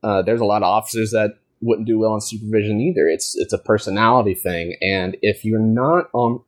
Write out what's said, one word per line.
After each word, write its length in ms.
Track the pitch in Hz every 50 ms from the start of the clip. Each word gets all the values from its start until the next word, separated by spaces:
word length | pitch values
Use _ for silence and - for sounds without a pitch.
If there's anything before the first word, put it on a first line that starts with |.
uh, 220 | - 107 101 98 92
there's 180 | 95 113 117
a 40 | 117
lot 180 | 101 104 104 101
of 40 | 90
officers 420 | 98 110 110 - - 113 113 107
that 260 | 113 110 107 104 - _ _ _ _ _
wouldn't 240 | - 113 117 107 110 107
do 120 | 113 110
well 140 | 110 110 110
on 80 | 104
supervision 600 | 104 - 110 107 107 107 107 110 104 104 107 104
either. 260 | 120 170 180 - 76 82
It's, 280 | 80 80 - - -
it's 180 | - - - -
a 60 | 98
personality 760 | - - 113 104 - - 95 101 110 113 120 127 113 104 92
thing. 420 | - - 92 90 85 85 85 87 -
And 360 | - 95 98 95 90 92 95 -
if 240 | - 104 101 - -
you're 140 | 110 110 110
not 500 | 110 110 110 120 127 143 165 175 165 - _
on 280 | 123 120 117 120 123 _